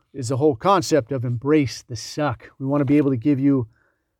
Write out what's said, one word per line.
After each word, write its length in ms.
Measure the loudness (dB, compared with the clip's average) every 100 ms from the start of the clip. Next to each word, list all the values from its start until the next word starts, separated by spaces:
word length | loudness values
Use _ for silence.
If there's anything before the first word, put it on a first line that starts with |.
| _
is 160 | -12 -6
the 80 | 0
whole 180 | 0 2
concept 560 | 2 2 2 0 0
of 140 | -6 -4
embrace 560 | -4 0 2 0 -6
the 140 | -14 -14
suck. 560 | -12 -6 -6 -6 -12 -10
We 80 | -4
want 140 | -2
to 40 | 2
be 120 | 2
able 120 | 2
to 80 | 0
give 220 | 0 2
you 280 | 2 2 -2 _ _ _ _